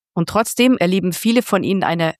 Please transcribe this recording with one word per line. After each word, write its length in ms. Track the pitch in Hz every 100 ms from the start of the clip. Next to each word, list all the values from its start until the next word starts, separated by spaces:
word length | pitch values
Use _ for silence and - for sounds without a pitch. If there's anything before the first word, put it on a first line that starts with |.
| _
Und 140 | - 170
trotzdem 500 | 208 226 - 254 254
erleben 360 | 175 190 180
viele 300 | 160 220 233
von 200 | - 196
ihnen 180 | 143 190 -
eine 300 | 170 160 -